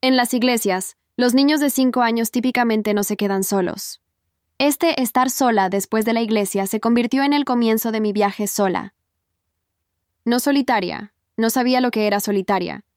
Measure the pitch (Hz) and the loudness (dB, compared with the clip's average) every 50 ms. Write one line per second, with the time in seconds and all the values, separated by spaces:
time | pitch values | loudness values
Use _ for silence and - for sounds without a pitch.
0 | - 262 262 254 240 - - 247 220 254 247 226 - 202 185 185 185 - - _ | 2 2 2 2 2 0 0 0 2 2 0 0 0 -2 -2 -2 -4 -8 -14 _
1 | _ _ _ - 247 247 233 262 277 285 302 302 294 285 - - 262 254 233 254 | _ _ _ 0 0 2 4 4 4 4 4 2 2 0 2 2 0 2 2 2
2 | 240 226 233 233 226 220 - 247 220 254 247 247 240 226 220 220 208 214 202 202 | 0 2 0 0 -2 -2 -2 -2 -2 0 0 0 0 2 0 0 0 0 0 0
3 | 202 - 214 202 208 202 196 190 190 - 208 196 180 175 - 202 - - - _ | 0 -2 -4 -2 -2 -2 0 -2 -2 0 0 -2 -2 -2 -4 -8 -12 -14 -16 _
4 | _ _ _ _ _ _ _ _ _ _ _ _ 262 294 277 - 339 339 311 - | _ _ _ _ _ _ _ _ _ _ _ _ 0 0 0 2 0 0 0 0
5 | 262 233 - 254 254 262 - - 277 247 233 208 190 185 190 202 196 _ - 220 | -2 0 0 0 0 0 0 0 0 2 2 2 2 2 0 -2 -4 _ -2 0
6 | 214 226 226 233 233 214 220 214 202 190 - 196 196 196 - 214 - 226 233 240 | 0 0 0 0 0 0 0 0 0 0 -2 -4 -2 -2 -4 -2 0 2 2 2
7 | 233 233 - 269 277 277 285 294 285 - 254 240 233 226 220 220 - 233 220 220 | 2 2 0 0 2 2 2 0 0 0 0 0 2 2 2 0 0 -2 -2 -2
8 | 214 208 196 208 208 202 190 - 208 196 - - 202 190 175 - - - _ _ | -2 -2 0 0 0 0 0 -4 -6 -4 -2 0 0 0 0 -4 -6 -10 _ _
9 | _ _ _ _ _ _ _ _ _ _ _ _ _ _ _ _ _ _ _ _ | _ _ _ _ _ _ _ _ _ _ _ _ _ _ _ _ _ _ _ _
10 | _ _ _ _ _ 233 240 254 - 285 269 285 262 - 247 214 185 175 156 - | _ _ _ _ _ -2 -2 0 0 0 0 0 2 2 0 0 0 -4 -8 -10
11 | 208 202 _ _ _ _ _ - 226 226 - 269 247 247 254 254 247 247 233 220 | -12 -16 _ _ _ _ _ -2 -2 0 0 0 0 2 2 2 0 0 0 0
12 | 214 208 202 202 202 - 208 196 185 - 202 185 180 170 - - - _ _ | 0 0 0 0 -2 -2 -2 -2 0 0 -2 -2 -2 -6 -10 -12 -16 _ _